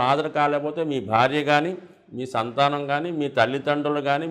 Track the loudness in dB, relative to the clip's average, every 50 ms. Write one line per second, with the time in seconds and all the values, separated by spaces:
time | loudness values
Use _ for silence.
0 | 4 4 2 2 0 -2 0 0 0 2 0 0 -2 -4 -4 -4 -4 -2 -2 -4
1 | -2 2 4 4 4 4 2 0 2 2 2 2 2 0 -4 -8 -12 -18 -20 _
2 | _ _ -10 -10 -8 -4 -2 -2 -2 -2 2 2 2 2 2 -2 -2 -2 -2 -2
3 | -2 -4 -4 -4 -4 -2 2 2 2 2 0 -2 -2 -2 -2 0 0 -2 -2 0
4 | 0 0 0 0 -2 -4